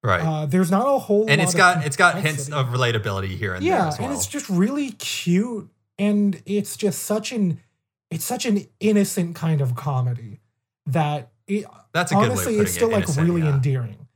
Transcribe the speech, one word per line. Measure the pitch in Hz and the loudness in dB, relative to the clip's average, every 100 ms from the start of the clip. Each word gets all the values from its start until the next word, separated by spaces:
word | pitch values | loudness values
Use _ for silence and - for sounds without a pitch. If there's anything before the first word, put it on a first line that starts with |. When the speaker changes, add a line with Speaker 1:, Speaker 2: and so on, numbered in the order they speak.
Speaker 1:
Right. | - 92 | 2 0
Speaker 2:
Uh, | 160 156 151 | 2 -2 0
there's | 175 185 | 2 2
not | 190 262 | 2 2
a | 277 | 0
whole | - 208 220 | 2 2 4
Speaker 1:
And | - | 2
Speaker 2:
lot | |
Speaker 1:
it's | 165 | 2
Speaker 2:
of | 170 | 4
Speaker 1:
got, | 185 175 147 | 4 4 -2
it's | 139 | 4
got | 180 - | 4 4
hints | 156 151 139 | -2 -4 -6
Speaker 2:
complexity. | |
Speaker 1:
of | 151 127 | -4 -2
relatability | 123 123 113 104 98 95 92 | 0 0 0 -2 -4 -6 -6
here | 101 | -6
and | 90 | -2
Speaker 2:
Yeah, | 320 349 | 0 0
Speaker 1:
there | 170 | 0
as | 151 | -2
well. | 247 | -6
Speaker 2:
and | 277 | -4
it's | - | -6
just | 294 - | -6 -4
really | 196 208 285 277 | 0 2 0 -6
cute, | 208 - - - 175 233 226 - _ _ - | -8 -8 -6 0 0 0 -6 -12 _ _ -4
and | 208 208 202 170 - | 0 2 0 -2 -4
it's | 208 202 - | -4 -4 -4
just | 208 - | -4 -4
such | - 214 208 | -4 -4 -4
an, | 247 190 143 _ _ _ _ _ | -2 -2 -2 _ _ _ _ _
it's | 165 | -8
such | - 240 254 | -6 -4 0
an | 202 - _ | 0 -2 _
innocent | 208 208 196 - 170 | 2 4 2 0 -2
kind | 170 165 151 | -2 0 2
of | 135 | 0
comedy | 120 151 135 123 117 113 101 _ _ _ _ - | -2 -2 -2 -2 -4 -10 -18 _ _ _ _ -4
that | 143 147 147 123 _ _ | 0 0 -2 -8 _ _
it, | 202 202 - _ | -6 -6 -18 _
Speaker 1:
That's | 165 175 | -4 0
a | |
good | 190 | 2
way | 220 | 2
of | |
Speaker 2:
honestly, | 95 92 | 2 0
Speaker 1:
putting | 214 | 0
Speaker 2:
it's | 208 | 0
still, | - - | 2 0
Speaker 1:
it, | |
Speaker 2:
like, | 220 | 2
Speaker 1:
innocent, | - 139 165 | 0 0 2
Speaker 2:
really | 175 | 2
Speaker 1:
yeah. | 156 | 2
Speaker 2:
endearing. | 139 131 131 117 104 - | 2 2 0 -4 -10 -20